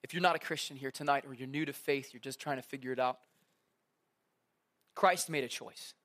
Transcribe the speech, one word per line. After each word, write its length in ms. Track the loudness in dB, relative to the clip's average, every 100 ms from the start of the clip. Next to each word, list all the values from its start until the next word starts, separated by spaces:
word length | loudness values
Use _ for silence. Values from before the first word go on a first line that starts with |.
If 100 | -4
you're 80 | 4
not 140 | 4 4
a 40 |
Christian 380 | 0 -4 -4 -6
here 140 | -8
tonight, 340 | -2 2 2 0
or 60 |
you're 140 | -10 -4
new 180 | -2 -2
to 80 |
faith, 400 | -2 0 0 0
you're 60 | -12
just 200 | -10 -8
trying 180 | -4 -4
to 40 |
figure 300 | -4 -8 -4
it 80 | 2
out, 200 | 2 0 _ _ _ _ _ _ _ _ _ _ _ _ _ _ _ _ _ 4
Christ 340 | 4 6 0
made 140 | -2
a 40 | -2
choice. 460 | -6 -10 -14 -16 -18